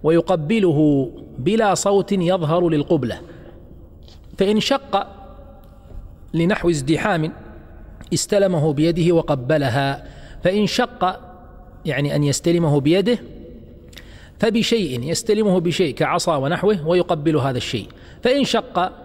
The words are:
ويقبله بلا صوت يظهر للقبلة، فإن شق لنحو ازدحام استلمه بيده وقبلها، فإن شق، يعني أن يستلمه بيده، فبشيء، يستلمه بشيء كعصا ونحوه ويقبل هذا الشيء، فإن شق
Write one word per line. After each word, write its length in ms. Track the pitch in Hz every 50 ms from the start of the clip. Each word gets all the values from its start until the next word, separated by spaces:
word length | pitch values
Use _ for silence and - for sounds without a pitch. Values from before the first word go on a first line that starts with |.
| -
ويقبله 1080 | 151 165 170 165 - 185 170 147 151 226 226 190 175 151 147 156 151 143 139 131 117 - - - - -
بلا 360 | - 123 165 214 226 233 202 180
صوت 380 | - - 196 202 202 185 -
يظهر 580 | 202 190 170 170 185 190 165 143 165 175 180 170
للقبلة، 500 | 160 147 143 - 170 156 127 113 92 - - - - - - - - - - - - - - - - - - - - - - - -
فإن 220 | - 196 190 214 220
شق 480 | - - 277 269 - - 190 196 - - - - - - - - - - - - - - - - - - - - - - - - - - -
لنحو 360 | 160 165 180 208 - - 175
ازدحام 640 | 170 147 131 135 160 - - 220 190 160 156 165 - - - - - - - - - - - - - - - - 180
استلمه 600 | - - - 214 202 196 190 180 156 143 160 143
بيده 420 | 139 156 170 175 175 165 175 175
وقبلها، 880 | 165 156 - 147 131 120 127 156 151 139 131 110 143 139 139 139 - - - - - - - - - -
فإن 240 | 175 190 214 208
شق، 520 | 185 - - 247 233 - - 180 180 185 - - - - - - - - - - - - - -
يعني 300 | 165 131 131 143 143 143
أن 80 | 147 147
يستلمه 560 | 143 139 - - 170 170 175 170 156 147 147
بيده، 380 | 131 147 170 190 185 220 240 - - - - - - - - - - - - - - - - - - - - - - - - -
فبشيء، 640 | - 226 202 226 214 - 233 233 190 143 127 120 120
يستلمه 560 | 151 170 - - - 208 214 220 208 180 185
بشيء 360 | 165 175 156 - 185 147 120
كعصا 400 | - 160 131 156 180 - - 160
ونحوه 520 | 143 131 143 175 - 180 208 214 180 147
ويقبل 480 | 160 175 180 170 - 175 156 147 165 156
هذا 220 | 147 123 139 131
الشيء، 300 | - - - - 110 - - - - - - - - -
فإن 200 | 240 262 285 262
شق 480 | - - 226 - - - 185 180 185 - -